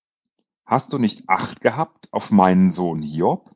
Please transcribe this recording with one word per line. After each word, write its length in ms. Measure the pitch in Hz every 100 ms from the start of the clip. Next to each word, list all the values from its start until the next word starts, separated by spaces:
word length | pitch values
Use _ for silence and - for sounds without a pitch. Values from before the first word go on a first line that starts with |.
| _ _ _ _ _ _ -
„Hast 260 | 147 -
du 60 | 139
nicht 260 | 110 - -
Acht 340 | 92 - -
gehabt 460 | 120 123 165 _ -
auf 180 | 110 -
meinen 380 | 101 92 92 92
Sohn 320 | 82 87 82
Hiob? 500 | 76 78 101 175 _